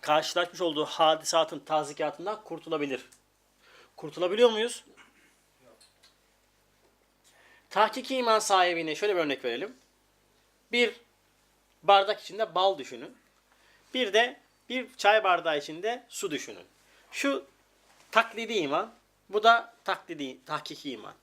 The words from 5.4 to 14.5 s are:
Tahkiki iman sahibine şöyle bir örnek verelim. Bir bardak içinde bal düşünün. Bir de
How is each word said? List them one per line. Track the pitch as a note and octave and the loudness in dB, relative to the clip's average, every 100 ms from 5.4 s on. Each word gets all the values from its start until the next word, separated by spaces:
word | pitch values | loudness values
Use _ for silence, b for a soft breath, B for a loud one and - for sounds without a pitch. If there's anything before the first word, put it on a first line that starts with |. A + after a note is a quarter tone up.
| _ _ _ _ _ _ _ _ _ _ _ _ _ _ _ _ _ _ _ b b b b | _ _ _ _ _ _ _ _ _ _ _ _ _ _ _ _ _ _ _ b b b b
Tahkiki | F#3+ G#3+ C4 - C4 | 2 2 2 -4 -2
iman | A#3+ A3 | 2 2
sahibine | G#3+ F#3+ F3+ E3+ D#3+ | 4 4 4 2 -4
şöyle | D3+ G#3 F#3 | -2 0 0
bir | |
örnek | D#3 C3+ | 0 -2
verelim. | B2+ A#2+ G3 - _ _ _ _ _ _ _ _ _ | -4 -4 -8 -12 _ _ _ _ _ _ _ _ _
Bir | A#3+ A#3+ - _ _ _ _ _ _ _ _ | 0 0 0 _ _ _ _ _ _ _ _
bardak | D#3 G3 G3 G#3 | 6 6 6 -4
içinde | - F#3+ G#3+ | -8 -6 -4
bal | E3 G3 F3 | 2 0 0
düşünün. | B2+ B2 D#3 - _ _ _ b b b _ | -8 -14 -16 -20 _ _ _ b b b _
Bir | B3+ A#3 | -4 0
de | G3+ A#3+ C#4 _ | 2 0 -4 _